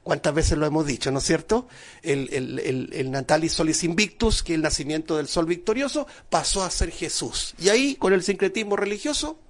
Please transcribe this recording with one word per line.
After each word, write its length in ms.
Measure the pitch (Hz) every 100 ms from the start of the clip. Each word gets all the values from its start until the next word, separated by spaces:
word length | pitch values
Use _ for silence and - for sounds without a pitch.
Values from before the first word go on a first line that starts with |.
cuántas 320 | - 147 156
veces 240 | 151 - 156
lo 80 | 151
hemos 200 | 156 147
dicho, 260 | 117 139
¿no 80 | 135
es 60 | -
cierto? 420 | 160 - 226 254 - - -
El, 280 | 160 139 131
el, 280 | 139 127 127
el, 300 | 147 131 -
el 180 | 156 131
Natalis 400 | 135 131 156 160
Solis 320 | - 160 151
Invictus, 600 | 165 170 208 - 226 -
que 100 | -
el 80 | 160
nacimiento 560 | 156 - 143 156 160 156
del 100 | 139
sol 180 | 180 165
victorioso, 640 | 175 220 233 277 302 - - -
pasó 340 | 165 - 196
a 60 | 180
ser 220 | - 170
Jesús. 640 | - 156 - 123 - - -
Y 80 | 185
ahí, 280 | 233 277 -
con 180 | 190
el 100 | 190
sincretismo 540 | 190 185 190 214 202 196
religioso, 640 | 202 208 302 285 294 320